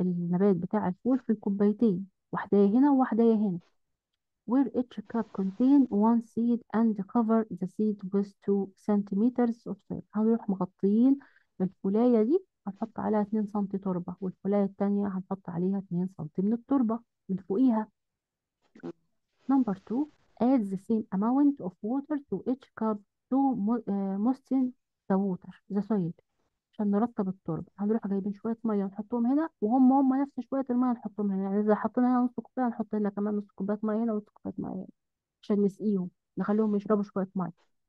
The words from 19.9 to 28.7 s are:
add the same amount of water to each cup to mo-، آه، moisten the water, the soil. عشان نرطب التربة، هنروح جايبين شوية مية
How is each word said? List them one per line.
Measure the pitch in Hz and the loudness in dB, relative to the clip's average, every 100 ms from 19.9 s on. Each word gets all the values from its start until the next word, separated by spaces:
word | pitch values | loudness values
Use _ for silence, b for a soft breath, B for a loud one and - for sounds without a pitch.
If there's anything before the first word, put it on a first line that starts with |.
| 240 302 _ _ - | -6 -6 _ _ -2
add | 240 269 196 | 2 2 0
the | 190 | -6
same | - 220 - 190 | -2 -2 -2 -2
amount | 220 262 285 285 185 | 0 4 2 2 -6
of | - | -8
water | 208 277 285 294 - | -6 -6 -4 -6 -4
to | 185 - | -6 -4
each | 262 - - | -6 -8 -6
cup | 220 214 _ _ - | -4 -4 _ _ -4
to | 262 277 233 208 | 0 2 0 -2
mo-، | 240 - | -2 -2
آه، | 196 196 196 | -4 -2 -2
moisten | 226 262 - 269 254 - _ _ - | -2 -2 -2 -2 -2 -4 _ _ -2
the | 190 | 0
water, | 202 175 - - - | 0 -4 -10 -20 -8
the | 202 | -4
soil. | 202 208 170 - _ _ _ _ _ | -2 -2 -2 -6 _ _ _ _ _
عشان | - 208 | -6 -2
نرطب | 202 240 - 190 | 0 0 -2 -6
التربة، | 190 - 156 - - | -6 -6 -8 -8 -6
هنروح | 208 226 196 | -2 -2 -2
جايبين | 196 202 | -4 -4
شوية | 190 226 226 | -6 -6 -4
مية | 226 | -2